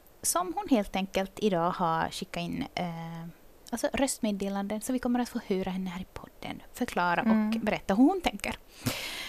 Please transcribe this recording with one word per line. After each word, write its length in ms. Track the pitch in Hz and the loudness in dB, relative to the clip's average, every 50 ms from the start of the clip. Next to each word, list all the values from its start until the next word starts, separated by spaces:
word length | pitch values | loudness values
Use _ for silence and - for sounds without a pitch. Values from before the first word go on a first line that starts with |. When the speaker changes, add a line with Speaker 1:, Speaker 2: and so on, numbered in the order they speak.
| - - - - | -20 -20 -14 -4
Speaker 1:
som 300 | - - - 339 359 359 320 | -2 0 0 0 0 0 -4
hon 100 | 403 415 - | -4 2 4
helt 260 | 277 214 196 - - | 4 4 4 0 -2
enkelt 360 | 190 190 - - 185 190 190 - | -2 -2 0 0 -2 -2 -2 -4
idag 340 | - 208 214 185 165 165 180 | 0 0 2 4 4 2 2
har 400 | 185 - 185 165 160 165 170 - | 2 2 2 2 2 2 0 -2
skickat 300 | - - 185 - - 175 | -2 -6 -8 -8 -6 -8
in, 220 | 170 170 170 - - - - | -6 -6 -4 -6 -6 -6 -4
eh, 120 | - 180 175 165 165 165 165 165 165 165 170 - - - - - - - - | -4 -4 -4 -6 -8 -8 -8 -10 -10 -10 -12 -14 -16 -20 -20 -20 -20 -10 -8
alltså 180 | 233 226 - 285 | -6 -2 -2 -2
röstmeddelanden. 880 | - - 277 262 - - - 214 208 190 196 196 196 196 196 202 214 214 | 0 0 0 0 0 -2 0 -2 0 0 -2 -2 -2 -2 -2 -2 -4 -4
Så 120 | - - | -2 -2
vi 60 | 254 247 | -2 0
kommer 220 | - 247 247 240 | 2 2 2 2
att 80 | 240 - | 0 0
få 120 | - 233 - | -4 -6 -2
höra 240 | - 196 185 190 190 | 0 0 0 0 -2
henne 200 | 180 190 185 185 | -2 -4 -4 -4
här 100 | 175 185 | -6 -8
i 60 | 185 - | -10 -10
podden 500 | - - - - - - - - - - - - - | -12 -14 -14 -14 -16 -12 -10 -10 -10 -10 -14 -12 -4
förklara 460 | - 247 - - 196 175 180 175 - | -4 -4 -2 0 0 2 2 2 4
Speaker 2:
Mm. 280 | 226 220 220 220 214 214 | 4 4 4 4 4 2
Speaker 1:
och 100 | 226 226 | 0 0
berätta 340 | 220 214 185 - - - 190 | 0 0 0 0 2 2 6
hur 100 | 214 262 | 8 8
hon 160 | 320 392 370 | 8 8 4
tänker. 340 | - - - 196 - - - - - - - - - 254 - - - - - - - | 0 -2 -2 -2 -6 -6 -6 -8 -10 -20 -14 -6 -4 -4 -4 -4 -6 -8 -8 -8 0